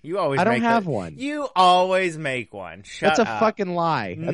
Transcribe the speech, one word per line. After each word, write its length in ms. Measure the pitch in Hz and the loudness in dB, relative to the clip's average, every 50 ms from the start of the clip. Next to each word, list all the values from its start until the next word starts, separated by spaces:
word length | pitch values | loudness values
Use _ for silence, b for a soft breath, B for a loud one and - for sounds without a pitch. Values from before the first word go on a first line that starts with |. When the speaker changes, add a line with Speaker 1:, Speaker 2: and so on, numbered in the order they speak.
| - | -10
Speaker 1:
You 160 | 156 180 202 | -6 -4 -2
always 200 | 175 143 139 147 | 0 0 2 2
Speaker 2:
I 40 | 185 | 2
don't 100 | 226 247 | 2 2
Speaker 1:
make 80 | 233 | 2
Speaker 2:
have 240 | 233 233 233 233 190 | 2 2 2 2 0
Speaker 1:
that 60 | 165 | 0
Speaker 2:
one. 240 | 131 101 90 80 147 | -2 -4 -4 -6 -8
Speaker 1:
You 320 | - 262 285 302 294 285 - - | -8 -8 -6 -6 -6 -6 -2 2
always 600 | 180 185 180 180 180 185 185 185 185 185 175 156 | 4 6 6 6 6 4 2 2 0 0 -2 -4
make 380 | 156 156 135 131 123 113 - - | -4 -6 -4 -4 -6 -6 -10 -12
one. 300 | 101 92 82 82 98 - | -12 -12 -12 -14 -16 -16
Shut 320 | - - - 156 156 156 | -16 -6 -2 0 2 2
Speaker 2:
That's 100 | 151 220 | 2 2
a 40 | 113 | 0
Speaker 1:
up. 80 | 110 214 | 0 0
Speaker 2:
fucking 340 | 220 220 - - 196 180 175 | 0 0 0 -2 -4 -2 -2
lie. 420 | 170 170 165 156 127 104 92 90 156 | 0 0 0 0 0 -2 -4 -6 -6
That's 140 | 165 - | -4 0